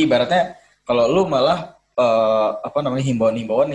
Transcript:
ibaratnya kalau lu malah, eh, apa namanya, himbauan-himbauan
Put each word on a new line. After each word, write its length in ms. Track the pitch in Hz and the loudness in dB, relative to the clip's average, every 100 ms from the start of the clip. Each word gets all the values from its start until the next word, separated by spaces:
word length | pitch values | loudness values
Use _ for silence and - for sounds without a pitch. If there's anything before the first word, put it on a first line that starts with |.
| 156 | 2
ibaratnya 520 | 123 123 180 170 - _ _ - | 2 2 0 -2 -6 _ _ -4
kalau 200 | 120 117 | 0 2
lu 240 | 175 180 | 2 0
malah, 480 | 135 143 170 - - _ | 0 0 0 -6 -20 _
eh, 560 | - 123 113 110 110 107 - - | -2 2 2 2 2 0 -4 -6
apa 140 | 147 | -6
namanya, 240 | 143 131 135 | -4 -4 -2
himbauan-himbauan 640 | 117 110 117 110 113 143 | 0 0 -2 -2 -2 -2